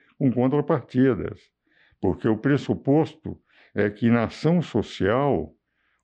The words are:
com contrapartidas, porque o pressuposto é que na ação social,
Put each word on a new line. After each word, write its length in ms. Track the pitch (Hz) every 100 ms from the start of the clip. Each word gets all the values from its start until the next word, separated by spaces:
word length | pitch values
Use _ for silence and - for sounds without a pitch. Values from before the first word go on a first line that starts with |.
| _ -
com 140 | 139
contrapartidas, 1040 | 120 131 147 147 151 - 127 135 98 - - _ _ _ _ _ _
porque 260 | 95 - 113
o 100 | 107
pressuposto 1000 | 135 139 - 101 139 151 147 - 90 90 _ _ _
é 140 | 104 101
que 180 | - 117
na 140 | 117
ação 360 | 110 - 151 175
social, 920 | 139 110 90 - 95 123 143 90 - _ _ _ _ _